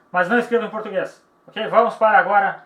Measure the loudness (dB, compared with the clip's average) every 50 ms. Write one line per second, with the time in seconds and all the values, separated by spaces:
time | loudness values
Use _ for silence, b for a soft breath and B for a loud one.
0 | b b -2 -2 0 2 0 0 0 0 -2 -2 -2 -4 -8 -10 -10 -6 -6 -6
1 | -6 -6 -10 _ _ _ _ _ _ -16 -10 -8 -8 0 2 2 2 2 0 0
2 | 2 4 4 4 2 4 2 2 0 0 -4 -6 -14